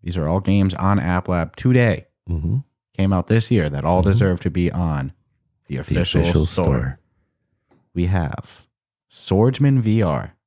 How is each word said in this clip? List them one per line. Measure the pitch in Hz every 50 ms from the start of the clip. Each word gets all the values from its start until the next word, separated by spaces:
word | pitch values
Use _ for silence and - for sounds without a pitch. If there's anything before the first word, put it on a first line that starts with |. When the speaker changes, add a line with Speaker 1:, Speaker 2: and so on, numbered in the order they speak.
| -
Speaker 1:
These | 90 87 87
are | 78 73
all | 85 98
games | 98 - 98 101 98 95 92
on | - 92 95 101 101
App | 62 87 90 90 - -
Lab | 92 87 82 - -
today. | - - 127 123 123 123 117 92 - - _ _ _ _ -
Speaker 2:
Mm-hmm. | 85 80 76 82 101 131 139 _ _ _ _ _ _
Speaker 1:
Came | - 98 95 95
out | 90 85 -
this | 107 113 113 -
year | 123 107 82 76
that | 71 69 71
all | 78 87 90 82
Speaker 2:
Mm-hmm. | 95
Speaker 1:
deserve | 98 117 107 95 90 85
to | - 90
be | 73 90 87 85
on | - 87 87 82 78 71 65 65 - _ _ _ _ _ _ _ _ _ _ _
the | 71
Speaker 2:
The | 65
Speaker 1:
official | - - - - 87 - - 87
Speaker 2:
official | 82 85 87 80 80
Speaker 1:
store. | 87 - - 87
Speaker 2:
store. | 80 67 64 64 65 65 - _ _ _ _ _ _ _ _ _ _ _ _ _ _ _ _ _ _ _
Speaker 1:
We | 87 87
have | 87 95 90 85 71 - - - - - - _ _ _ _ _ _ _ _ _ _
Swordsman | _ - - - 95 98 107 127 131 - 143 143 135 131
V | 117 110 107 113 107
R. | 87 73 62 50 - _ _ _